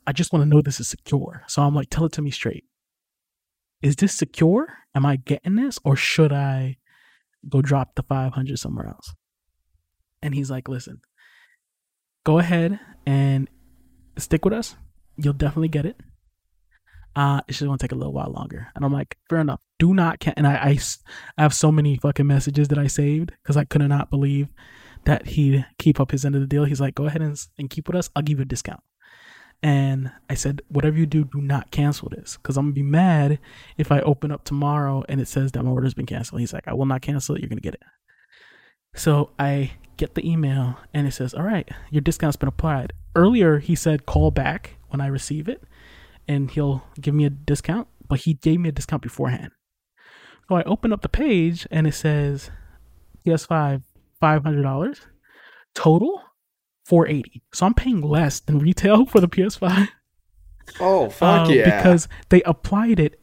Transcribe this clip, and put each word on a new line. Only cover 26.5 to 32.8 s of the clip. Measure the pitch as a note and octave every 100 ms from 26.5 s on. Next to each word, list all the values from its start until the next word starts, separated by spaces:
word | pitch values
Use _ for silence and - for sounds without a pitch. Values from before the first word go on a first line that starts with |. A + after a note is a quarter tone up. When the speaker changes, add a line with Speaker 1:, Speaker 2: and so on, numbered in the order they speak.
| C#3+ D3
Speaker 1:
He's | C3+
like, | C#3 -
"Go | D3
ahead | D#3+
and | D3+
s-, | D3 - -
and | C#3
keep | - -
with | F3+
us. | - C#3+
I'll |
give | D3+ C#3+
you |
a | C3+
discount." | A#2+ - - _ _ _ - - - _ -
And | D3+ C#3 C3+ C3+ C3 - -
I | C3+
said, | C#3+ C#3+ -
"Whatever | C#3+ D3+ D#3
you | D#3
do, | D#3
do | C#3+ D3
not | C#3 C#3+ -
cancel | - C#3+ C#3+ -
this | - - -
'cause | - C3+
I'm | D3
gonna |
be | C#3